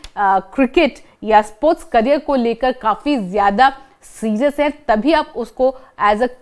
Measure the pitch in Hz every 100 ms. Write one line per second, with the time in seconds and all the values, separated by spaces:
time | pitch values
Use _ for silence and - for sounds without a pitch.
0 | - - 196 190 190 - 254 359 294 -
1 | - _ 208 214 214 - 302 339 - 233
2 | 226 294 294 269 233 226 254 254 220 -
3 | 294 277 180 208 202 202 269 269 - _
4 | - - 226 208 285 277 294 294 - 240
5 | 269 311 294 - 226 - 262 262 - -
6 | 208 214 254 -